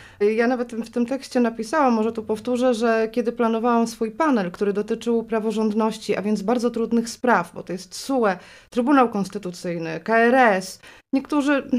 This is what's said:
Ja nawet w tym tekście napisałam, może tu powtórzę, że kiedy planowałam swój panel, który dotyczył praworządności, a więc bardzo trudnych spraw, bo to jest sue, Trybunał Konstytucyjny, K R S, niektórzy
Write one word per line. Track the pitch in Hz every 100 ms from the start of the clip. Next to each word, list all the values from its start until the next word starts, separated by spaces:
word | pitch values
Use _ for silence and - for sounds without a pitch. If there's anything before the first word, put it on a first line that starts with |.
| - -
Ja | 208 220 233
nawet | 254 240 226
w | 233
tym | 247 240
tekście | 269 - 254
napisałam, | 233 233 220 320 269
może | 226 220
tu | 226
powtórzę, | 214 220 226 247 254
że | 226 233 226 220
kiedy | 233 226
planowałam | 233 226 226 240 233 233
swój | - 226
panel, | 220 320 247 175
który | 175 202
dotyczył | 196 214 233 233 233
praworządności, | 220 226 214 214 220 208 220 220 - 202
a |
więc | 196 214
bardzo | 190 247 240
trudnych | 233 226 233 233
spraw, | - 247 202 175
bo | -
to | -
jest | 180 - -
sue, | - 269 220 180 - - -
Trybunał | - 247 285 233
Konstytucyjny, | 220 196 208 190 175 180 170 165 160
K | - 226
R | 233 262
S, | 247 190 190 - - - _
niektórzy | 269 277 302 277 277 -